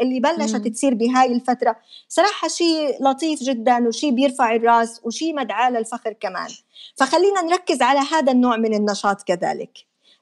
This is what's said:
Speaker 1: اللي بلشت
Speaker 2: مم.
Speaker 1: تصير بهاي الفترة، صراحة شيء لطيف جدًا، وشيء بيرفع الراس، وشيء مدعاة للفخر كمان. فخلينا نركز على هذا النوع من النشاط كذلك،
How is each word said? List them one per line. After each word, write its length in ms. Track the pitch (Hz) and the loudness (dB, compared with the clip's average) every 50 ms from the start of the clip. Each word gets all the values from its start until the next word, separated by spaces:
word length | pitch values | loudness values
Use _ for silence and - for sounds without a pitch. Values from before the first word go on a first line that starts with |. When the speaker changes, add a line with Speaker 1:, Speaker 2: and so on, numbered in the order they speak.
Speaker 1:
اللي 180 | - 254 254 262 | -2 -2 0 0
بلشت 360 | 226 277 285 - - 220 220 | 0 0 0 0 -2 -2 -2
Speaker 2:
مم. 80 | 233 208 247 220 | -4 -4 -6 -4
Speaker 1:
تصير 200 | - 285 269 247 | -2 0 0 0
بهاي 400 | 202 226 240 254 254 262 254 240 | 2 0 2 4 4 2 2 2
الفترة، 420 | 240 - - 240 - 233 220 226 - _ _ - - _ | 0 -2 -2 -2 0 0 -2 -2 -2 _ _ -20 -20 _
صراحة 400 | - - 320 349 415 403 - 339 | -4 0 2 2 2 0 -2 -4
شيء 560 | 320 - - 349 339 320 311 302 277 226 - 269 | -4 -2 0 0 0 0 0 0 -2 -2 0 0
لطيف 400 | 277 262 269 320 320 302 - 247 | 0 0 0 -2 -4 -4 -2 -4
جدًا، 440 | 262 262 226 220 254 247 240 240 | -4 -4 0 0 2 2 2 2
وشيء 240 | 233 226 - 302 294 | 0 -2 -2 -2 0
بيرفع 440 | 240 240 277 285 254 - 247 220 233 | 2 2 2 2 2 0 0 2 2
الراس، 460 | 226 226 233 233 233 233 226 233 - - | 2 2 4 4 4 2 0 -6 -8 -10
وشيء 320 | 233 226 - 311 330 311 | -10 -6 -6 -6 -4 -4
مدعاة 340 | 285 254 214 196 220 247 254 | -4 -6 -4 -2 0 0 0
للفخر 440 | 247 226 220 - 240 240 - 226 208 | 0 -2 -4 -6 -10 -8 -8 -8 -8
كمان. 340 | - - 190 185 175 165 - - - _ _ _ - - - _ | -6 -8 -8 -8 -8 -10 -12 -14 -18 _ _ _ -20 -20 -12 _
فخلينا 460 | - 269 269 330 339 359 392 392 381 | -2 0 2 2 4 4 2 2 0
نركز 400 | 339 330 349 359 359 - 330 254 | 0 0 0 0 0 -2 0 2
على 180 | 247 247 277 285 269 277 | 2 2 2 2 0 0
هذا 200 | 320 320 262 277 | 0 0 2 2
النوع 260 | 254 247 247 247 233 | 4 4 4 2 2
من 160 | 220 226 220 214 | 0 0 0 0
النشاط 500 | 208 208 208 196 - - 202 196 - - | 0 0 -2 -2 0 0 -2 -2 -2 -2
كذلك، 540 | - 180 180 170 156 156 - - - _ - - _ _ _ _ _ _ _ | -4 -2 -2 -2 -4 -4 -6 -10 -14 _ -20 -20 _ _ _ _ _ _ _